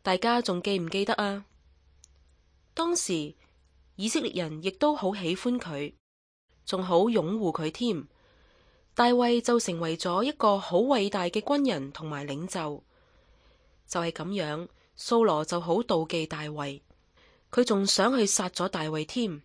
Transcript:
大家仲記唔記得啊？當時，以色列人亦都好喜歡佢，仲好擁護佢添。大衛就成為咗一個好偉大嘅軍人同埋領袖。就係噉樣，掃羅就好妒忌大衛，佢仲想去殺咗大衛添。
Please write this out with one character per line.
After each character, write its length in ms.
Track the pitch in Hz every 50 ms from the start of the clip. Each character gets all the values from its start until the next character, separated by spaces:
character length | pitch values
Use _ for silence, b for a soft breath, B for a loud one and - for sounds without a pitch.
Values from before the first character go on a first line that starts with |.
大 160 | _ 196 185
家 240 | 185 185 233 233 240
仲 220 | 240 - 185 175 175
記 160 | 208 202 190
唔 100 | 170 165
記 160 | - 196 202
得 80 | 208 226
啊？ 300 | - 208 202 196 202 202 _ _ _ _ _ _ _ _ _ _ _ _ - _ _ _ _ _ _ _ _ _ _ _ _ _
當 220 | - 330 339 349
時， 400 | 339 - - 185 160 151 151 151 b b b b b _ _ _ _ _ _ _
以 120 | - 190 220
色 120 | - 320
列 100 | 240 240 - 175 175
人 180 | 156 156 156 160
亦 80 | 190
都 240 | 190 - - 294 302
好 180 | 285 - 185 196
喜 220 | 208 180 160 175
歡 240 | 190 - 247 247 247
佢， 340 | - 175 156 139 147 147 - _ _ _ _ _ _ _ _ _ _ _ _ _ _
仲 160 | - - 185 185
好 160 | 180 180 170 190
擁 300 | 233 233 214 156 160 196
護 140 | 226 214 175 156
佢 160 | - 160 156 160
添。 340 | - 240 240 208 156 135 - b b b b b b b b b b b b b b b b b
大 120 | - 240
衛 340 | 240 247 240 247 240 240 240
就 180 | 233 - 240 240
成 220 | - - 175 165
為 160 | 170 160 160
咗 260 | 165 - 185 175 185 220
一 80 | 269
個 260 | 294 - - 214 202
好 220 | 196 185 - 180 175
偉 320 | 226 262 285 240 196 202
大 140 | 202 202 180
嘅 160 | 175 - 214
軍 280 | 214 - 285 285 285 262
人 220 | 208 151 135 139
同 180 | 143 - 160 156
埋 160 | 151 143 143
領 240 | 143 139 143 165 185
袖。 360 | - 190 214 202 147 143 _ b b b b b b b b b b b b b b b b b b b b _
就 120 | - 180
係 120 | 170 170 165
噉 160 | - 156 170
樣， 400 | 202 202 170 151 147 156 175 175 b b b b b
掃 280 | - - - 240 233 226
羅 200 | 214 165 151 156
就 160 | - - 175
好 140 | 170 170 170 202 240
妒 240 | - 208 165 160
忌 180 | 156 - 165 160
大 160 | 156 - 151 151
衛， 380 | 151 151 151 143 143 139 143 _ _ - _ _ b b b b b b b b b
佢 140 | - - 247
仲 220 | 240 220 196 196
想 300 | 196 - - 196 226 262
去 80 | 262 220
殺 240 | 196 - - 202 180
咗 200 | - - 175 196
大 140 | - 185 156
衛 220 | 156 156 156 156
添。 380 | 156 - 254 240 208 165 147 -